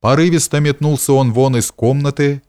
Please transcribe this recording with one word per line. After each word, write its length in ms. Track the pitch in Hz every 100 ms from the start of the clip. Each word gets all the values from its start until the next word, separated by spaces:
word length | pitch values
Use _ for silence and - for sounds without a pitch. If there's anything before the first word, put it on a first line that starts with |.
Порывисто 580 | 110 139 170 170 - 143
метнулся 540 | 147 143 147 143 -
он 180 | 135 127
вон 260 | 113 135 123
из 140 | 110
комнаты, 680 | - 117 139 143 143 143 143